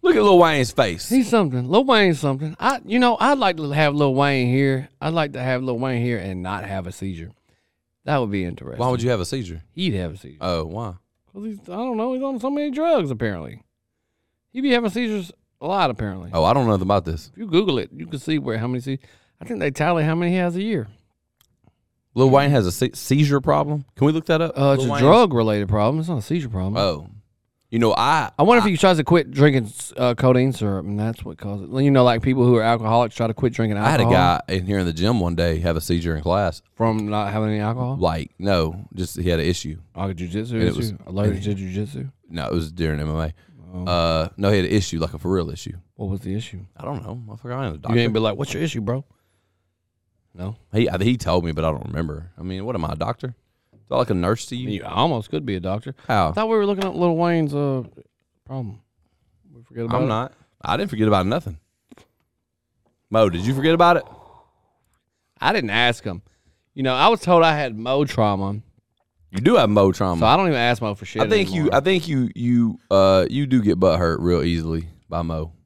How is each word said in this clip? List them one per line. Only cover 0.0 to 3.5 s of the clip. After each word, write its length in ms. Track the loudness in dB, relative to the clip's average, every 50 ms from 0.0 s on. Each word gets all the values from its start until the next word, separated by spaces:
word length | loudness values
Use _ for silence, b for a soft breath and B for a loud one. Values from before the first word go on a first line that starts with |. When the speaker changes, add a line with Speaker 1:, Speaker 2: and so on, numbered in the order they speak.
| 4
Speaker 1:
Look 140 | 4 4
at 60 | 6 6
Lil 160 | 8 8 8
Wayne's 320 | 8 8 6 2 0 0 2
face. 360 | 0 0 0 0 -4 -4 0
Speaker 2:
He's 200 | 2 2 2 4
something. 400 | 2 2 2 2 0 -4 -4 2
Lil 160 | 2 2 4
Wayne's 340 | 4 4 4 4 4 2 0
something. 360 | 0 -2 -2 -2 -6 -10 -10 -2
I, 200 | -2 -2 -2 -2 -4
you 140 | -2 0 2
know, 180 | 2 2 2 2
I'd 200 | 2 2 2 2
like 180 | 2 0